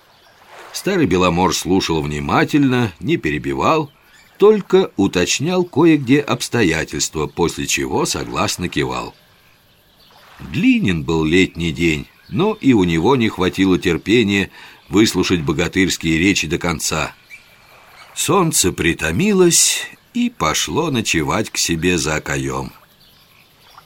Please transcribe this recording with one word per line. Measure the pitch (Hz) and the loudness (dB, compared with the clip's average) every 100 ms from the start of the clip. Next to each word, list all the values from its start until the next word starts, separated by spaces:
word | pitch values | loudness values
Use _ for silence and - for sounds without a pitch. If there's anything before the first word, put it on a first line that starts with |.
| _ _ _ _ - - - - | _ _ _ _ -20 -20 -16 -8
Старый | - 175 117 | -4 0 2
Беломор | 90 90 85 92 76 | 2 2 2 0 0
слушал | 80 95 - 80 | 0 0 0 -2
внимательно, | 71 73 73 123 147 151 139 127 117 - | -4 -6 -2 -2 0 2 2 0 -2 -4
не | 117 170 | -4 -4
перебивал, | - 73 69 67 98 160 147 _ _ - _ - | -2 -4 -4 -2 0 0 -4 _ _ -20 _ 2
только | 202 214 - 185 180 - | 4 4 2 2 2 0
уточнял | 98 90 87 - 147 185 | 0 0 0 -2 -2 -2
кое-где | 175 127 170 151 123 139 | -2 2 4 4 4 2
обстоятельства, | - - - 120 92 80 76 73 - 80 71 | 2 -4 -2 0 0 0 -4 -6 -6 -4 -6
после | - 82 - 69 | -2 -2 -2 -4
чего | - 67 101 165 | -4 -2 -4 -4
согласно | 80 58 69 101 - 87 | -4 -6 -4 -4 -4 -6
кивал. | - 64 64 60 - _ _ _ _ _ _ _ _ _ - - - 65 | -4 -4 -6 -10 -16 _ _ _ _ _ _ _ _ _ -20 -20 -20 -8
Длинен | 147 247 247 139 85 | 0 2 2 2 0
был | 67 80 | 0 0
летний | 80 92 90 85 85 | 2 2 2 -2 -4
день, | 71 85 76 - _ - | 0 0 0 -6 _ -8
но | 104 208 107 | -2 -2 0
и | 135 | 2
у | 113 | 4
него | 90 82 95 139 | 4 2 2 2
не | 110 | 0
хватило | - 90 - 95 90 | 0 -2 2 2 2
терпения | 92 80 - 120 101 101 90 - - - _ | 0 -2 2 2 2 0 -2 -8 -20 -20 _
выслушать | 87 113 92 90 92 | 2 4 2 0 0
богатырские | 73 76 82 92 90 - 82 80 | 0 -2 -2 0 0 0 -2 2
речи | 95 90 78 | 2 0 -2
до | 82 | -4
конца. | 87 76 - 80 69 - _ - _ _ _ - - - - | -4 -4 -4 -4 -6 -10 _ -20 _ _ _ -20 -20 -20 -16
Солнце | - - 190 165 - 92 | -8 -2 0 2 0 0
притомилось | 69 85 80 80 90 208 190 175 165 - - - - _ | 0 -2 0 -2 0 2 4 4 4 2 -2 -8 -16 _
и | 240 240 | -4 -4
пошло | - 78 76 - 101 165 | -2 -4 -2 -2 -2 -2
ночевать | 127 104 87 71 90 110 | -2 -2 -2 0 -2 -4
к | - | -4
себе | - 82 87 87 | -4 0 0 0
за | 71 76 | -2 -4
окоем. | - 69 67 65 65 - _ _ _ _ _ _ _ _ _ - | -4 -6 -4 -6 -10 -14 _ _ _ _ _ _ _ _ _ -20